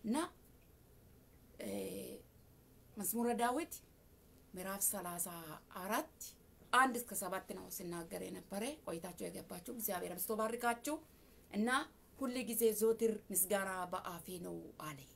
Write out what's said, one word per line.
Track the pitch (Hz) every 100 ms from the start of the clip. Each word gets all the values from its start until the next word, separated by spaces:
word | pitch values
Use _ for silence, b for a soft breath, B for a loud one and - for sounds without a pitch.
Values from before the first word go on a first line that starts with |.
እና፣ | 220 269 359 - - - - - - - - - - - - -
እ፣ | 214 196 190 190 - - - - - - - - -
መዝሙረ | - 196 226 240
ዳዊት | 226 240 262 339 - - - - - - - -
ምዕራፍ | 185 190 196
ሠላሳ | - 202 175 175 175 170 160 156 -
አራት | 196 190 233 311 - - - - - -
አንድ | 247 262
እስከ | 240 -
ሰባት | 196 190 190 -
ነው | 190 185
ሲናገር | - 180 170 165 180
የነበረ። | 185 185 - 196 240 302
ቆይታችሁ | - 165 180 175
የገባችሁ | 175 180 175 180 175
እግዚአብሔር | 240 208 180 180
አብዝቶ | 175 -
ባርካችሁ። | 220 220 233 240 233 285 311 - B B B B
እና | 202 226 262 320 - - -
"ሁል | 269 254
ጊዜ | 214 233 226
ዘወትር | 208 220 220 226 208
ምስጋና | - 190 180 196 190 185 180
በአፌ | 185 - 170 175 180
ነው" | 180 170 160 -
አለ | 156 139 139